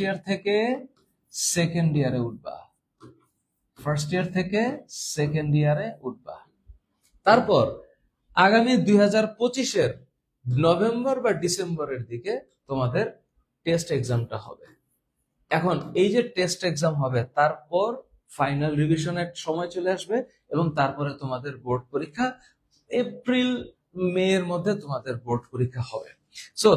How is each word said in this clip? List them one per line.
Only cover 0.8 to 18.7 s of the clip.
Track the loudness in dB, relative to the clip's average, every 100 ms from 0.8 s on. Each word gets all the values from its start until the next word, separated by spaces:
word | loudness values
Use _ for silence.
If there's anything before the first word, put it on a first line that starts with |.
| -8 _ _ _ _ -6 -2
সেকেন্ড | 0 0 2 2 2
ইয়ারে | 0 0 -4
উঠবা, | -6 -12 -14 -18 _ _ _ -20 _ _ _ _ _ _ -10
ফার্স্ট | -4 -4 -2
ইয়ার | -2 -2 -2
থেকে | -2 0 0 -4 -10 -12 -6
সেকেন্ড | -2 0 0 2 4
ইয়ারে | 4 2 -2 -8 -10
উঠবা। | -10 -14 -18 -20 _ -20 -20 _ _ _ _ 4
তারপর | 6 6 4 2 -2 -14 _ _ _ _ 4
আগামী | 6 6 4 4 6
দুই | 6
হাজার | 6 4 0 0
পঁচিশের | -2 0 0 0 0 -2 -16 _ _ _ -2 2 4
নভেম্বর | 4 2 0 -2 0
বা | 0 0
ডিসেম্বরের | -2 -4 -4 -4 -6 -8 -8
দিকে | -10 -8 -8 -10 _ -8
তোমাদের | -2 0 0 -4 -6 _ _ _ _
টেস্ট | -2 -2 0 -4
এক্সামটা | 0 -2 -2 -8 -12
হবে। | -18 -20 _ _ _ _ _ _ _ _
এখন | -2 0 -2 -2 0
এই | 2
যে | 2 0 -2
টেস্ট | -2 -2 -4
এক্সাম | 0 0 0
হবে, | 0 0 -2 2
তারপর | 0 0 -4 -2 0 -4 -12 _ _
ফাইনাল | -4 -2 0 0